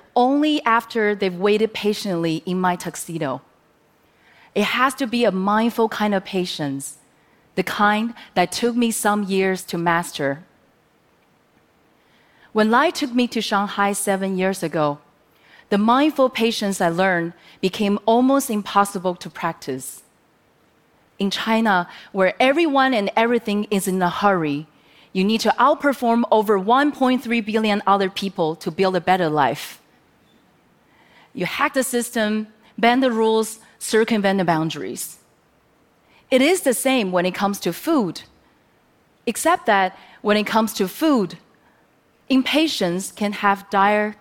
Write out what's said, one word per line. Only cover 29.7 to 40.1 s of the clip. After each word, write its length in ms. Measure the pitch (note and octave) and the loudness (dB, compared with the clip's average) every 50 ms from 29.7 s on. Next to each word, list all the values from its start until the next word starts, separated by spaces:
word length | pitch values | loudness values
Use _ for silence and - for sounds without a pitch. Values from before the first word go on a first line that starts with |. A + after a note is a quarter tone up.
| - - _ _ _ _ _ _ _ _ _ _ _ _ _ _ _ _ _ _ _ _ _ _ _ _ _ _ _ - - _ _ | -16 -20 _ _ _ _ _ _ _ _ _ _ _ _ _ _ _ _ _ _ _ _ _ _ _ _ _ _ _ -20 -20 _ _
You 100 | - F3+ | -8 -6
hack 300 | E3+ - - C4+ D4 - | -6 -2 -2 -2 0 0
the 80 | C4+ B3 | -2 -2
system, 640 | - - A#3+ A3+ - - A#3 G#3+ G#3 G#3+ G#3+ G#3+ - - _ _ _ _ - | 0 -2 -4 -4 -2 -2 -2 0 0 -2 -4 -4 -8 -14 _ _ _ _ 2
bend 240 | A3 A#3 A#3+ C4 C4+ | 2 4 4 4 2
the 80 | B3+ | 2
rules, 480 | A3+ A3 A3+ A3 A3 A3 A3 G#3+ - - - - _ | 2 2 2 2 2 2 0 -2 -6 -14 -20 -20 _
circumvent 600 | _ - - - G#3+ A3+ - A#3+ G#3 G3 G3 F#3+ G3 | _ -6 0 2 2 2 2 0 2 2 2 2 2
the 60 | F#3 | 2
boundaries. 760 | E3+ E3 D#3 D#3+ D#3+ D#3 D3 - G2 - - - - - - _ _ _ _ _ _ _ _ _ _ _ _ _ _ _ _ _ _ _ _ _ _ | 2 2 0 0 -2 -4 -6 -10 -10 -10 -10 -12 -14 -14 -20 _ _ _ _ _ _ _ _ _ _ _ _ _ _ _ _ _ _ _ _ _ _
It 100 | C4 B3+ | 2 4
is 200 | C4 D#4 F#4+ F4+ | 4 4 2 2
the 120 | - C#4 A3+ | 0 0 -2
same 380 | - - C4+ C4 B3+ G#3 F#3 | 0 0 0 0 0 0 0
when 160 | F3+ F3 F3+ | 0 0 0
it 80 | F#3 F3+ | 0 -2
comes 240 | - G3+ G3+ G3+ - | -2 -2 -2 -2 -2
to 100 | - F#3 | -4 -4
food, 520 | E3 - - D4+ E4 C#4+ G#3+ E3 D#3 - - - _ _ _ _ _ _ _ _ _ _ _ _ _ _ _ _ _ _ _ | -4 -4 -2 0 2 2 2 0 -4 -10 -16 -20 _ _ _ _ _ _ _ _ _ _ _ _ _ _ _ _ _ _ _
except 400 | A#3+ A3 - - D#4 F4+ F4+ - | -6 -6 -2 0 0 0 2 2
that 280 | A#3 G#3 G3 F#3+ F#3 - - - - | 2 2 2 2 0 -4 -10 -20 -20